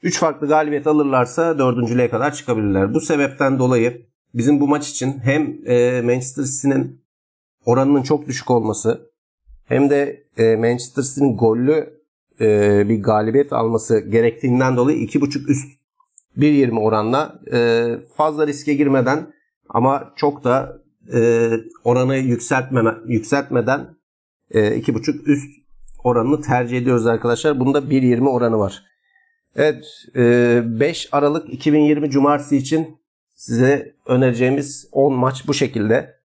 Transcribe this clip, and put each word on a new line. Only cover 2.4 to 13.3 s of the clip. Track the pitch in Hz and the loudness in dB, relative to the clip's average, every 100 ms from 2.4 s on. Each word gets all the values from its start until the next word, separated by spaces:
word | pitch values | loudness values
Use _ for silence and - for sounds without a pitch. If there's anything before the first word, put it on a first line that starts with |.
| - 113 104 95 98 | -4 -2 0 0 0
Bu | 147 | 0
sebepten | - 151 139 135 139 131 | -2 0 -2 0 -2 2
dolayı | 127 123 117 120 _ _ _ | 2 2 0 -4 _ _ _
bizim | 120 120 143 | -2 2 2
bu | 143 | 2
maç | 147 147 | 0 -2
için | - 131 135 | -6 -6 -4
hem, | 117 147 196 - - | -2 -2 -2 -6 0
e, | 123 123 127 | 2 2 0
Manchester | 120 123 127 - | 0 -2 -2 -6
City'nin | 135 - 139 135 - - _ _ _ _ _ _ | -4 -2 0 0 -4 -10 _ _ _ _ _ _
oranının | - 123 135 143 | 0 2 2 0
çok | 131 151 139 | 0 -4 -4
düşük | 123 - | -10 0
olması | 120 110 104 113 113 - _ _ _ _ - | 0 0 -2 -2 -4 -8 _ _ _ _ -20
hem | _ 127 139 | _ 0 2
de, | 143 143 - _ - | 2 -2 -8 _ 0
e, | 113 110 | 2 2
Manchester | 117 120 - - | 2 -2 -4 -4
City'nin | 131 - 139 107 | -4 0 0 2
gollü, | 117 113 127 156 - _ _ _ _ _ | 2 2 2 0 -2 _ _ _ _ _
e, | 110 104 104 104 101 | 2 4 4 4 2
bir | 113 | 0
galibiyet | 101 107 110 | 2 0 2